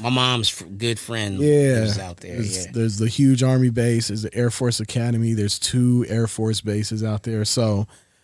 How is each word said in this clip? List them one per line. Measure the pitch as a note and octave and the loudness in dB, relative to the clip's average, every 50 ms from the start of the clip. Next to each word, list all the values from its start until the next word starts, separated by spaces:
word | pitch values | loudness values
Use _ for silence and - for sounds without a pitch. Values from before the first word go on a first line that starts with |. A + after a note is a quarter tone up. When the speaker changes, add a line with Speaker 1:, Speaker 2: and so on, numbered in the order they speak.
Speaker 1:
My | A2 A#2+ | -4 0
mom's | B2+ B2+ B2+ B2+ B2+ A#2 G#2+ - | 0 2 2 2 2 0 0 -2
fr-, | - - F2+ | -4 -6 -10
good | E2 G2 G2+ A#2 A#2 A2+ - | -14 -10 -6 -4 -4 -4 -4
friend | - - A#2 A2+ G#2 G2+ G2 G2 | -6 -6 -6 -4 -4 -4 -2 0
Speaker 2:
Yeah. | D3 D3+ | 2 4
Speaker 1:
lives | D3 D3 C#3 C3+ C3 A2+ A2 G#2+ G#2 G#2 | 4 6 6 4 4 2 2 0 0 -4
out | F#2+ F2+ F2 - | -6 -8 -12 -14
there. | - F2+ A2+ | -12 -10 -6
Speaker 2:
There's, | A#2+ A2+ G2+ F#2+ F#2 F2+ | -6 -4 -4 -4 -6 -6
Speaker 1:
Yeah. | - - | -6 -2
Speaker 2:
there's | A2+ A2+ A2+ G2+ G#2 | -2 0 0 0 0
the | A2 A2+ | 0 0
huge | - - C#3+ C3+ C3+ A#2+ C3 | 2 4 4 6 6 4 4
Army | C3 C3 B2+ B2+ B2 | 4 4 4 4 4
base. | A2+ A#2+ A#2 A#2+ A#2 A2+ A2+ - | 2 2 2 2 2 0 0 -2
There's | G2+ A2 G#2+ | -4 -6 -6
the | - - | -6 -2
Air | - A#2+ A#2+ | -2 0 0
Force | - - C3 A#2+ A#2 - | 0 0 0 -2 -2 -2
Academy. | A2 - - A#2+ A#2 A#2+ A#2 A2+ A2+ A2+ A2+ | -4 -6 -4 -4 -2 0 0 0 0 0 0
There's | G#2+ G2+ G2+ - - | 0 0 -2 -2 -2
two | - - - B2 B2 B2 B2 B2 A#2+ - | -4 -2 0 2 4 4 4 2 2 0
Air | G#2+ A#2 A#2 | 0 0 0
Force | A2 - - A2 A2 A2 - | -2 -2 -2 -2 -2 -2 -2
bases | - A2 G#2 G#2 G#2 - A2 G#2+ A2 | -2 -2 -2 -2 -2 -4 -4 -4 -4
out | A2 G#2+ G2+ - | -4 -4 -4 -4
there. | A#2 A2+ G#2+ G#2+ | -4 -4 -2 -2
So | - - C3 A2+ A2 G#2 G2 G#2+ - - - _ _ _ _ | -2 0 0 2 2 2 0 -2 -4 -8 -14 _ _ _ _